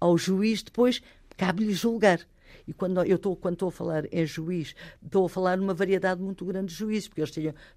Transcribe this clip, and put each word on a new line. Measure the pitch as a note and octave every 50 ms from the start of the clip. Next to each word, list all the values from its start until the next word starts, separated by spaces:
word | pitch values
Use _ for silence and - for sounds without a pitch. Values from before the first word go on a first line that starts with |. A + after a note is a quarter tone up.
Ao | E3+ F3 F3 E3
juiz | - F#3 F#3+ F#3+ G#3 A3 A3 -
depois | - - - - B3 B3+ B3 - - - - _ _ _ -
cabe-lhe | - F#3+ F#3 F3 F#3+ A3 G#3+
julgar. | G3 D#3+ - A#3 A#3 A3 G#3+ G3 F3 E3 - - _ _ _ - - - -
E | -
quando | D3 - G3 F#3 F#3 F3+ F3
eu | - F#3
estou, | E3+ - G3+ F3+
quando | - - F3+ F3
estou | E3+ G3 F3+
a |
falar | E3 - F3 E3+ D#3+ D3+ D3 -
em | - F3 E3
juiz, | D3 - E3 D#3+ E3 F3+ E3+ D3 - - - - - - _ -
estou | - - F#3+ F#3
a | F3
falar | - F#3 F#3 F3+ F#3
numa | F#3 G3 G3 F3+
variedade | D#3+ G3 F3+ F#3+ F3+ F#3 F#3 F#3 F3+
muito | F#3+ G3 F#3+ - F3+
grande | F#3 F3+ F#3+ G3 F3
de | E3+
juízes, | D3+ A3 G#3+ G#3+ G#3+ - -
porque | - -
eles | D3+ C#3+
tinham | - E3 D#3 D#3 D3+ - - - -